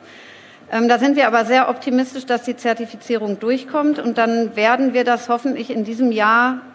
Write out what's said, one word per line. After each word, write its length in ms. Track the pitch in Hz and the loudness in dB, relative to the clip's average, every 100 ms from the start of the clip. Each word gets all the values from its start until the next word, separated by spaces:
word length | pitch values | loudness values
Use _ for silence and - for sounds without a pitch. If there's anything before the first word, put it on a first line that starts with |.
| - - - - - - - | -14 -20 -20 -20 -20 -20 -6
Ähm, 160 | 226 233 | 0 2
da 140 | 240 | 2
sind 160 | 277 285 | 2 2
wir 100 | 233 | 2
aber 180 | 233 | 2
sehr 240 | 220 262 254 | 4 2 2
optimistisch, 560 | 247 277 254 262 262 | -2 0 0 0 -6
dass 200 | 254 233 | -4 -4
die 120 | 247 247 | -4 -4
Zertifizierung 840 | 240 226 226 214 - 226 208 196 | -2 -4 -6 -12 -6 -4 -4 -4
durchkommt 580 | 220 262 - 302 294 294 | -2 -4 -2 -2 0 0
und 180 | 233 233 | -2 0
dann 380 | 226 233 220 | 0 0 -2
werden 400 | 214 220 254 269 | 0 2 2 2
wir 80 | 240 | 2
das 260 | 240 233 - | 0 0 0
hoffentlich 420 | 233 277 233 233 | -2 -2 -4 -6
in 120 | 233 | -6
diesem 300 | 208 226 254 | -4 0 0
Jahr 460 | 214 208 233 247 254 - | 2 2 4 2 -2 -10